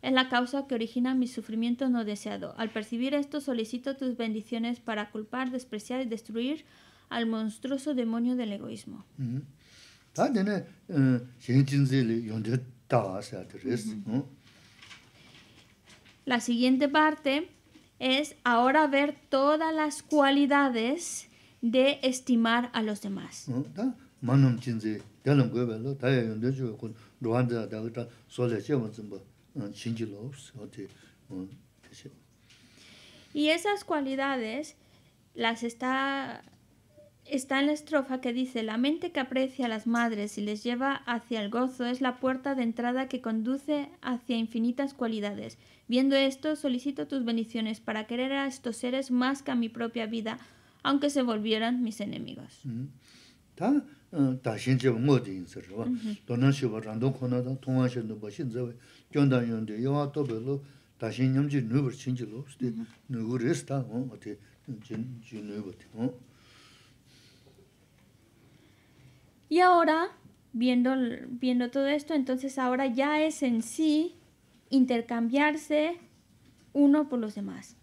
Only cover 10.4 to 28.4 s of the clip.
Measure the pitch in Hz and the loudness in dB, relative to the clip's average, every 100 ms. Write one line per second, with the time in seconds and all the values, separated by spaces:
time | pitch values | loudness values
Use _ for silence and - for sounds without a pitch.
10.4 | 196 196 - - _ 165 135 127 120 - | 2 0 -4 -16 _ 2 4 4 -2 -16
11.4 | - 123 139 143 139 135 117 113 117 110 | 2 4 4 4 4 4 2 0 -2 -6
12.4 | 107 131 - - _ 123 101 92 104 98 | -2 -2 -2 -20 _ 2 2 -4 -8 -12
13.4 | 90 - 135 123 107 107 101 120 143 - | -12 -10 -4 -4 -4 -8 -4 -4 -4 -12
14.4 | - - - - - - - _ - - | -20 -20 -20 -20 -20 -20 -20 _ -20 -20
15.4 | - - - _ _ - - - - 247 | -20 -20 -20 _ _ -20 -20 -16 -2 -2
16.4 | 240 240 247 262 285 302 311 311 285 277 | 0 2 4 4 4 4 4 2 0 0
17.4 | 359 _ _ - _ _ 254 262 302 - | -4 _ _ -20 _ _ 0 0 0 -4
18.4 | 247 233 247 285 302 277 285 294 _ 269 | 2 4 6 6 6 4 2 -2 _ 2
19.4 | 277 311 320 320 302 294 - 302 277 285 | 4 4 2 0 -2 -4 0 4 6 6
20.4 | 285 285 277 240 226 311 339 - - - | 6 4 4 2 0 -2 -4 -12 -14 -20
21.4 | - _ 233 247 262 285 262 254 - 240 | -20 _ 0 4 4 4 0 -2 2 4
22.4 | 226 233 247 247 220 208 202 196 190 - | 4 2 0 -2 -2 -4 -6 -8 -10 -14
23.4 | - 123 143 165 247 240 - _ 120 135 | -4 -4 -4 -4 -4 -4 -14 _ 2 6
24.4 | 135 113 120 113 107 104 - - - 143 | 6 4 -2 -4 -2 -6 -10 -6 4 6
25.4 | 123 110 123 110 123 139 123 135 113 107 | 6 2 -2 -2 -6 -2 2 2 2 0
26.4 | 117 135 127 107 113 - - _ 117 120 | -2 -2 -4 -6 -10 -12 -20 _ 0 2
27.4 | 123 117 104 110 113 113 117 - - - | 2 0 -4 -6 -8 -8 -10 -12 -18 -2